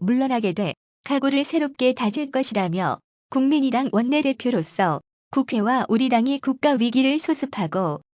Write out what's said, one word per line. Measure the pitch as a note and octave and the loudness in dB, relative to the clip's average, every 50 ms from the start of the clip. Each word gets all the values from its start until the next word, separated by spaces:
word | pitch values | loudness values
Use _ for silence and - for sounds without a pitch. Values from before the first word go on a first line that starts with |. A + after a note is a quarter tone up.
물러나게 | F3 G3 B3 B3+ C4+ C4 B3+ A#3 A3 F#3+ | 0 0 0 2 2 0 0 0 0 -2
돼 | E3+ - G3+ D3+ - _ _ _ _ _ - | -2 -2 -4 -4 -4 _ _ _ _ _ -6
각오를 | - C#4+ C4+ C#4 C#4 C#4 C#4 | -2 -2 0 0 2 0 0
새롭게 | C#4+ - E4 D#4+ D4 C#4+ C#4+ - B3+ B3+ B3 | -2 0 0 -2 -2 -2 -2 0 2 2 2
다질 | - A#3+ G#3 G#3 D4+ D4 C4+ | 2 -2 -2 -2 -4 -6 -4
것이라며 | - C4 C4+ - G#3+ G#3 F#3+ F3 E3 F#3+ F3+ C#3+ A#2 - _ _ _ _ _ - | -2 -2 -2 0 -2 -2 -2 0 -2 -2 -2 -2 -4 -4 _ _ _ _ _ -4
국민의당 | - C4+ C4 C4+ D#4 D4+ C4+ C4 A3+ A#3+ C4+ - | -2 0 2 2 2 2 2 2 0 0 -2 0
원내대표로서 | - G#3+ A#3 B3 D4 D4+ C#4+ C#4 C4 - - B3 A#3+ F#3 D#3+ - - - F#3+ E3+ D3 - - _ _ _ _ - | 0 0 0 2 0 2 2 0 -2 0 -2 -2 0 -2 -2 -4 -2 0 0 0 0 -2 -6 _ _ _ _ -4
국회와 | - C#4 C4 - B3+ A3 G3+ A3+ C4 B3+ G3+ - | -2 -2 -2 0 0 -2 0 0 0 0 0 0
우리 | A3 A3+ C4 B3+ | 2 2 2 2
당이 | B3 A3+ A3+ C4+ C#4 C#4 | 2 2 2 2 -2 -2
국가 | - C4+ B3+ - - D4 | -2 -4 -4 2 2 2
위기를 | C#4 G#3 A#3 A#3+ A#3 C4 C4 C4+ C#4+ D#4 | 2 4 2 2 2 2 2 2 2 0
수습하고 | - - D#4 - - C#4 - G#3 F3+ D#3 F3+ F#3+ F#3 D#3 D3 - - _ _ | 0 -2 -2 -2 -2 -8 -4 -4 -4 -2 -2 -2 -2 -2 -4 -6 -10 _ _